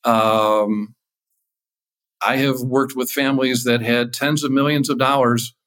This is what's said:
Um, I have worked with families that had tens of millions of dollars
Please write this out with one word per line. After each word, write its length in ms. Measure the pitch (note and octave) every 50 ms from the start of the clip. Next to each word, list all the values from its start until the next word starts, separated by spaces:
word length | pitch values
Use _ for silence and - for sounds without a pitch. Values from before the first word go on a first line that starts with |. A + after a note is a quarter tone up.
| -
Um, 880 | A#2+ A#2 A2+ A2 A2 A2 A2 G#2+ G#2+ G#2+ G#2+ G#2+ G#2 G#2+ G#2 G#2+ G#2+ - _ _ _ _ _ _ _ _ _ _ _ _ _ _ _ _ _ _ _ _ _ _ _ _ _ -
I 120 | G#2+ B2+
have 240 | C3+ C3+ C#3 B2+ B2
worked 340 | B2 C3 B2 C3+ C3+ C3+ -
with 160 | B2+ B2 B2
families 540 | - C#3+ C#3 C3+ C#3 C3 C3 B2+ B2+ A#2+ B2
that 180 | B2 A#2+ A#2+
had 300 | A2+ A#2 A#2+ A#2+ A#2+ A#2+
tens 320 | - - C#3 C#3+ D3+ C#3+ D3
of 80 | C3+
millions 360 | C3+ C#3 C#3 D3 D3+ C#3+ C3+ -
of 100 | C#3 A#2+
dollars 560 | C3 C3+ C#3 C#3 B2+ A#2+ A#2+ A#2 - - _ _ _